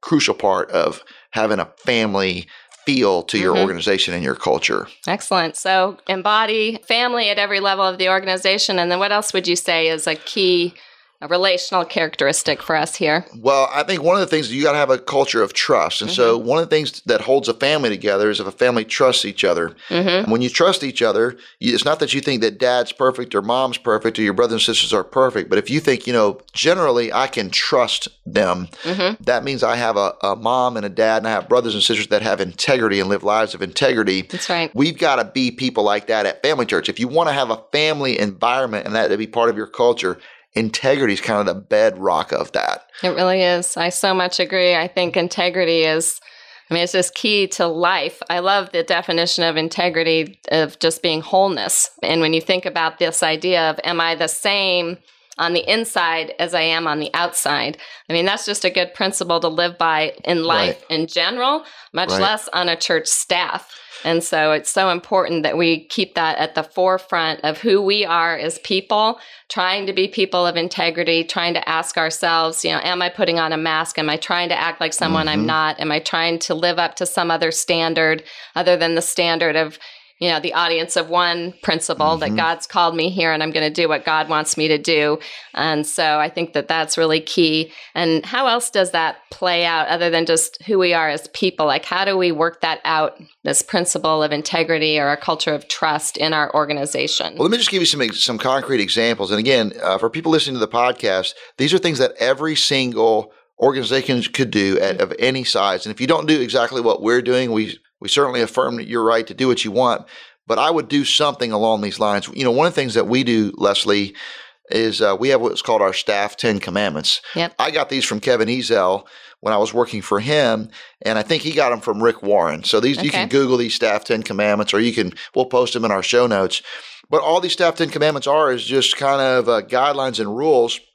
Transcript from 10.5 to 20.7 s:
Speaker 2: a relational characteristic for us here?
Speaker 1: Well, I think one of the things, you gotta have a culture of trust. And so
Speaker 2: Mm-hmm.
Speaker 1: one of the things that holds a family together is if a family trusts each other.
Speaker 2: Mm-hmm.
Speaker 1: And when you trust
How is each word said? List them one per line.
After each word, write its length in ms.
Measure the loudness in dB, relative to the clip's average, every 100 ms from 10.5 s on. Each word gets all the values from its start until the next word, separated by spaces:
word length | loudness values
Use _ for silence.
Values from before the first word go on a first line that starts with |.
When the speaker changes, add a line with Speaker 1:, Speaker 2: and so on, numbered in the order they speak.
| 2 0 -6 -20 _ _ _
Speaker 2:
a 60 | -2
relational 560 | 0 2 0 0 -2
characteristic 760 | -2 -2 -4 0 0 0 -2 -4
for 120 | -2
us 220 | -2 -2 -2
here? 300 | 0 0 -2 -2
Speaker 1:
Well, 320 | 2 2 2
I 80 | 0
think 200 | -2 0
one 120 | 2
of 60 | 2
the 40 | 2
things, 240 | 0 -2
you 120 | 0
gotta 160 | 2 2
have 100 | 2
a 80 | 2
culture 460 | 2 0 2 2
of 100 | 0
trust. 480 | 0 2 2 2 -2
And 100 | -4
so 280 | 2 4 2
Speaker 2:
Mm-hmm. 100 | 2
Speaker 1:
one 140 | 0
of 80 | 2
the 40 |
things 280 | 0 0 -10
that 160 | -2 0
holds 260 | 2 2 2
a 60 |
family 380 | 0 2 2 0
together 400 | 0 0 2 2
is 100 | 0
if 60 | -4
a 40 |
family 360 | 0 2 2 -2
trusts 400 | 2 2 2 -4
each 180 | 0
other. 320 | 0 2 -2 -6 -4
Speaker 2:
Mm-hmm. 180 | -2 2
Speaker 1:
And 240 | 0 2
when 80 | 0
you 80 | 0
trust 340 | 2 2